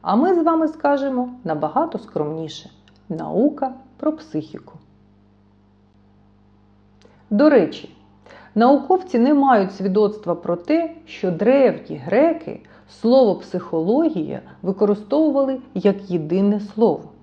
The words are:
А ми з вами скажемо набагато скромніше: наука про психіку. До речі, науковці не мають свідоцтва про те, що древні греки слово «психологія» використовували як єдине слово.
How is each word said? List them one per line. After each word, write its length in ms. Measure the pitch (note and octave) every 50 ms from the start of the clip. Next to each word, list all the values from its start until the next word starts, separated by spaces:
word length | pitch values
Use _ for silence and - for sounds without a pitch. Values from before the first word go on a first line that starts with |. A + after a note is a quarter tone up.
| - -
А 80 | F#3
ми 180 | A3+ D4 F#4 F#4
з 100 | E4+ D#4+
вами 240 | E4 E4 D#4+ D#4+ D4+
скажемо 600 | D#4 - - C#4+ C#4+ C#4 C4+ C#4 C4 B3 B3 B3 - - -
набагато 560 | E3+ D#3 D3+ D3 D3+ D3+ C4 E4 E4+ - G#3+
скромніше: 720 | - - - - D3+ D3 D#3+ D#3+ D#3+ D3+ - - - - - _ _ _ _ _ _ _
наука 640 | E3+ D#3+ E3 D3+ D#3 F3+ A#3+ D4 D4 - C#4+ C4 B3+ - - - _ _
про 160 | - - -
психіку. 600 | D#4 - - - D#3 C#3+ - - - - - - - _ _ _ _ _ _ _ _ _ _ _ _ _ _ _ _ _ _ _ _ _ _ _ _ _ _ _ _ _ _ _ _ _ _ _ _ _ _ _ _ _ _ _ _ _ - _ _ _ _
До 200 | A3 G#3 C#4+ D#4
речі, 460 | D4 A#3+ E3+ D3 - - - - - _ _ _ _ _ _ - - - - - _
науковці 640 | G#3 A3+ B3+ C#4+ C4+ - - F#4 F#4+ F#4 - - A#3
не 140 | A#3 C4+ D4+
мають 420 | C#4+ C#4 C4+ B3+ G#3+ F#3+ F#3 -
свідоцтва 600 | - F#3+ G3 F#3 G#3+ G#3+ G3+ G#3 - - F3 F3
про 200 | E3+ - - F3
те, 400 | F3 - - D4+ E4 E4+ D#4+ - - -
що 260 | - - - - F#3
древні 680 | F3 - G3+ A3+ C4 C#4 C4+ A3 - - - - D#3+ D3
греки 600 | B2+ E3+ G3 A#3 D4 E4+ D#4+ D#4+ - - - - - - - - _ _ - -
слово 340 | - A3+ B3 C4 C4 G#3+ F3
«психологія» 1040 | - - - - F3+ F3+ - - E3 D#3+ F3+ A3+ C#4+ E4 D#4+ - F#3 D#3 C#3 C3+ - - - - -
використовували 1000 | - F3+ G3 - G#3+ G3+ G#3 G3+ - - C4 D4+ D#4+ D4+ C4 C#4 C#4 C4+ C4+ B3+ - - -
як 380 | F#3+ F3+ G3+ G3 G3 - -
єдине 480 | F3+ E3+ D#3 D3+ E3+ F#3 G3 G3+ G#3 G#3
слово. 440 | G#3 - - G#3+ A#3 G#3 D3+ - - - - -